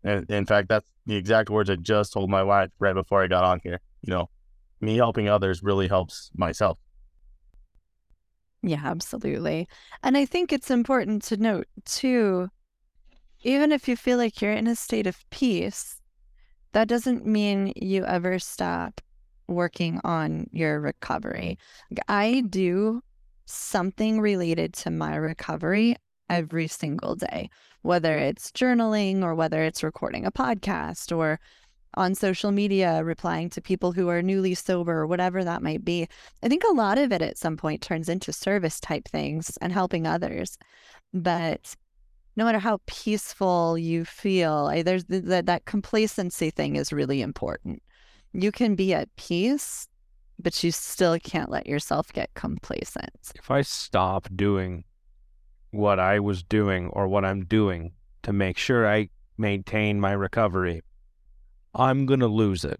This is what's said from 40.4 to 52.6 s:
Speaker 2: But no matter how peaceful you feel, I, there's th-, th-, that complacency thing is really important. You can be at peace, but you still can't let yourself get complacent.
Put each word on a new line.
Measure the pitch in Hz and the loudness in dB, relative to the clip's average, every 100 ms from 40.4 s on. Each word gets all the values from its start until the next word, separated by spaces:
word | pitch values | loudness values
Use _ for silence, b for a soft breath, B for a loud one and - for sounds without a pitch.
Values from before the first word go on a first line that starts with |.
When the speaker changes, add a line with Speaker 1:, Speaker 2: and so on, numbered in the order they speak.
| 185 - b b b b _ | -8 -12 b b b b _
Speaker 2:
But | 185 175 170 165 160 - - _ _ _ _ _ | -4 0 0 -2 -4 -8 -20 _ _ _ _ _
no | - 226 | 0 2
matter | 220 | 2
how | 208 208 - | 0 -2 -4
peaceful | - - 208 - - 190 175 165 165 | -8 -2 -2 -4 -2 2 2 2 0
you | 165 165 165 | 0 -2 -4
feel, | - 202 185 165 151 147 | -4 0 2 2 2 2
I, | 151 | 2
there's | 170 185 | 2 0
th-, | 175 185 175 | 0 -4 2
th-, | 180 | 0
that | 175 175 - | 2 0 0
complacency | 208 - 220 214 - 180 - 160 | -4 0 0 2 0 -4 -2 -2
thing | - 147 143 | -2 -2 -2
is | 139 | -2
really | 147 135 139 | -2 0 0
important. | 113 - - - - 78 _ b b b b | -2 -4 -6 -6 -10 -12 _ b b b b
You | 185 202 | -2 -2
can | - 240 | 2 0
be | 190 190 | 2 2
at | 180 - - | 0 -2 -10
peace, | - 170 214 285 - - - _ _ _ _ - | -4 0 2 0 -4 -12 -14 _ _ _ _ -6
but | 180 - | -4 0
you | 175 | -2
still | 160 - - 180 170 | -2 -8 2 2 2
can't | - 160 - | -2 -6 -4
let | - - | -6 -4
yourself | 147 - 147 - | -6 -2 -2 -2
get | - - | -6 -8
complacent. | - - 143 | -8 -8 -8